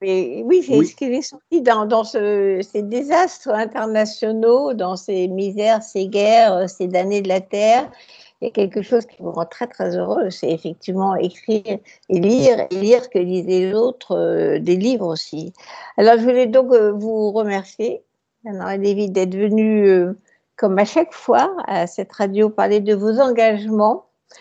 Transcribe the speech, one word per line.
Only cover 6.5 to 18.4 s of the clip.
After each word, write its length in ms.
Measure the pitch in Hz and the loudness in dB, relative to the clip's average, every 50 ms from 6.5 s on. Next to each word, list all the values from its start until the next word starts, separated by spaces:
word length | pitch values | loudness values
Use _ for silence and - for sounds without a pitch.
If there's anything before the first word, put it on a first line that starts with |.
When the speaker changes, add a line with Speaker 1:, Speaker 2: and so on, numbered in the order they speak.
| 185 180 190 180 | 4 0 -2 -4
Speaker 1:
ces 160 | - - 185 180 | -4 -6 -4 -2
damnés 320 | 180 180 185 196 202 202 | -2 -2 0 0 -2 -2
de 80 | 196 190 | -2 -2
la 120 | 185 190 | -2 -2
terre. 500 | 185 - - 202 208 214 226 247 294 262 - - - - - - - _ _ - | -4 -4 -4 0 2 4 4 2 2 -2 -10 -20 -20 -20 -20 -20 -20 _ _ -10
Il 40 | - | -8
y 20 | 233 | -4
a 40 | |
quelque 300 | - - 202 185 - 214 | -2 -2 -2 -2 -2 -6
chose 220 | 190 - 247 233 220 | -2 0 0 -2 -2
qui 120 | - _ - | -4 _ -14
vous 120 | 180 170 | -12 -10
rend 120 | - 170 170 | -8 -8 -8
très, 200 | 170 - - 220 | -8 -8 -10 -10
très 300 | 240 - - 190 180 175 | -10 -8 -6 -6 -4 -4
heureux, 340 | 185 180 185 214 320 233 185 | -4 -4 -2 -2 -2 -4 -4
c'est 180 | 185 - - 135 | -6 -4 -4 -4
effectivement 680 | 165 160 - 165 170 - - - 185 190 190 196 190 | -4 -4 -6 -10 -12 -10 -8 -6 -4 -2 -2 -2 -2
écrire 460 | - - 185 - - - - 220 214 196 220 196 196 - _ - _ _ - | -2 -2 -4 -6 -8 -4 -4 -4 -2 -4 -6 -8 -10 -10 _ -20 _ _ -4
et 120 | 185 175 | -2 0
lire, 460 | 175 202 233 254 269 262 240 - - - | 2 2 2 4 4 4 4 2 0 -4
et 60 | 180 | -4
lire 260 | 190 196 214 247 247 | -2 2 4 4 2
ce 60 | - - | 2 0
que 100 | - 190 | -2 -2
lisaient 480 | 180 180 185 180 170 180 185 185 185 | -2 -2 -2 -4 -2 0 0 0 0
les 80 | 185 202 | 0 0
autres, 380 | 214 233 254 254 - - - 190 | 0 0 -2 -2 -6 -8 -6 -4
euh, 440 | 170 170 170 170 165 165 156 151 156 | -2 -2 0 0 0 0 0 -2 0
des 160 | 156 170 180 | 0 0 0
livres 320 | 185 196 247 262 220 196 170 | 0 0 0 0 -2 -2 -4
aussi. 440 | 160 160 - - - 151 160 - - _ - - - - - - - | -6 -8 -10 -10 -12 -12 -12 -12 -16 _ -20 -20 -20 -20 -20 -8 -2
Alors, 200 | - 208 226 233 226 | 4 6 6 6 6
je 40 | |
voulais 240 | 226 254 247 254 254 | 4 2 2 2 2
donc, 260 | 220 220 262 254 247 | 2 4 2 4 6
euh, 200 | 254 226 214 208 | 4 4 4 2
vous 400 | 208 208 208 220 220 220 214 208 | 0 -2 -4 -4 -2 -2 -2 -2
remercier, 720 | 196 226 214 208 196 196 185 - - - 214 240 - - _ _ _ _ _ _ _ _ | -2 -2 -2 -2 -4 -6 -6 -8 -8 -6 -6 -6 -6 -8 _ _ _ _ _ _ _ _